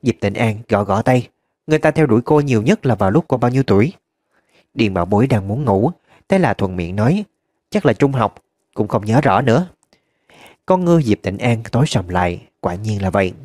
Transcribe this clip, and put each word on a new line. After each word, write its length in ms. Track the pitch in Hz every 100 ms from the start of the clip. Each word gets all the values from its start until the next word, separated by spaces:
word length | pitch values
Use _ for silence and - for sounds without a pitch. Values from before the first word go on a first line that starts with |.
Diệp 140 | 135 110
Tịnh 140 | 101
An 260 | 98 117 107 113
gõ 140 | 104
gõ 180 | 101 98
tay. 260 | 117 127 117 _ _ _ -
"Người 120 | 156
ta 120 | 160
theo 140 | 151 151
đuổi 160 | 110 -
cô 140 | 151
nhiều 220 | 147 117
nhất 240 | 110 214 135
là 100 | 117
vào 160 | 95
lúc 140 | 117 -
cô 100 | 127
bao 140 | 123
nhiêu 120 | 127
tuổi?" 300 | 135 98 127 - _ _ _ _ _ _ _
Điền 200 | - 113
Bảo 120 | 95 87
Bối 220 | 104 131
đang 200 | 117 95
muốn 180 | 110 143
ngủ, 260 | 98 123 175 _ _ _
thế 100 | 190
là 140 | 160
thuận 220 | 101 98 92
miệng 200 | 85 95
nói, 300 | 113 185 208 _ _ _ _
"Chắc 160 | 214 147
là 80 |
trung 180 | 113 143
học, 240 | 135 104 - _ _ _
cũng 140 | - 104
không 180 | 117 104
nhớ 160 | 113
rõ 200 | 139 98
nữa." 260 | 131 117 180 _ _ _ _ _ _ _ - _ -
Con 200 | 185 175
ngươi 180 | 170
Diệp 180 | 131 104
Tịnh 160 | 101 95
An 260 | 120 113 110
tối 140 | 120 151
sầm 200 | - 87
lại, 340 | 90 90 87 - _
quả 140 | - 87
nhiên 260 | 110 104
là 80 | 95
vậy. 240 | 98 92 82